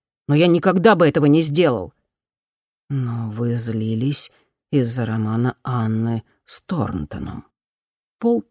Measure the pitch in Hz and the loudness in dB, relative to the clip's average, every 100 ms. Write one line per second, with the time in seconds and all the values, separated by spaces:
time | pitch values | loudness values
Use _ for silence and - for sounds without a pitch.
0 | _ _ - 147 175 170 190 185 196 185 | _ _ 0 4 4 4 2 4 4 4
1 | 165 147 147 156 160 147 165 113 87 _ | 4 4 4 4 2 2 2 0 -6 _
2 | _ _ _ _ _ _ _ _ - 139 | _ _ _ _ _ _ _ _ -8 -6
3 | 123 117 113 107 120 117 113 110 110 113 | -4 -4 -6 -4 -2 -2 -4 -4 -2 -2
4 | 131 143 - _ _ _ - 143 120 123 | -2 -2 -4 _ _ _ -4 -2 0 -2
5 | 110 110 107 113 123 - - 123 110 110 | -4 -2 -2 0 -2 -4 -6 -2 -2 -2
6 | 117 113 - _ - - - 175 101 90 | -2 -4 -6 _ -12 -12 -6 -4 -4 -4
7 | 73 - - - - _ _ _ _ _ | -8 -10 -10 -12 -16 _ _ _ _ _
8 | _ - 233 233 - | _ -6 -2 -2 -4